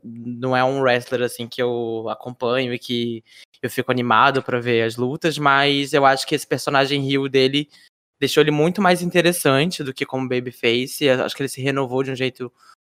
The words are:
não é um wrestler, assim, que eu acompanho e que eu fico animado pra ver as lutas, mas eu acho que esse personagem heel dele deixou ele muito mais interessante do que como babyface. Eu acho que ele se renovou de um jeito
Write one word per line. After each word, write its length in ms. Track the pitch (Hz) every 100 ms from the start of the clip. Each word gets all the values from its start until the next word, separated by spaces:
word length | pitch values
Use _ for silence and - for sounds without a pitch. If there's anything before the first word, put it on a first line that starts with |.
não 520 | - 117 117 120 127 127
é 80 |
um 160 | 127 139
wrestler, 420 | 135 123 120 127
assim, 260 | 120 - 113
que 140 | -
eu 460 | 123 120 117 113 113
acompanho 640 | 110 123 127 123 127 127
e 60 | 120
que 440 | - 120 117 113 - - - _
eu 80 | 127
fico 220 | - 123
animado 520 | 127 120 110 135 135
pra 160 | - 123
ver 240 | 120 117
as 120 | 113 117
lutas, 420 | 127 143 170 147
mas 540 | 143 139 143 143 139
eu 140 | 147 135
acho 220 | 139 -
que 80 | 147
esse 100 | -
personagem 640 | 139 - 139 139 143 135
heel 160 | 139 135
dele 420 | 135 131 139 147 _ _ _ _ _
deixou 220 | 135 -
ele 100 | 151
muito 300 | 151 160 180
mais 200 | 190 180
interessante 840 | 175 175 170 175 147 135 165 175
do 100 | 139
que 120 | 131 143
como 240 | 131 127
babyface. 760 | 127 123 - 120 117 135 - 143
Eu 200 | 127 -
acho 100 | -
que 60 |
ele 80 | 139
se 100 | -
renovou 440 | 131 139 131 127
de 80 | 135
um 40 | 127
jeito 380 | 131 - 123 - _ _ _